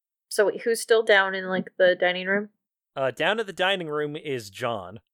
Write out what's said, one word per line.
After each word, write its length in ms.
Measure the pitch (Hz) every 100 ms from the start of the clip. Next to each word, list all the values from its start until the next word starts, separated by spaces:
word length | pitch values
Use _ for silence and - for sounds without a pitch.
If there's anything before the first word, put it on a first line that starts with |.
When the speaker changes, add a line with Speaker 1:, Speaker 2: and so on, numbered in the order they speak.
| _ _ _
Speaker 1:
so 180 | - -
wait, 160 | -
who's 180 | 247 226
still 220 | - 226
down 320 | 226 202 196
in, 140 | 190 185
like, 240 | 185 180 -
the 160 | 185
dining 320 | 180 180 180 185
room? 240 | 202 208 _ _ _ _ -
Speaker 2:
Uh, 140 | 135
down 300 | 117 156 214
in 60 | 202
the 60 |
dining 360 | 175 180 196 160
room 260 | 151 151 147
is 320 | 151 131 101
John. 500 | 98 120 110 90 104 _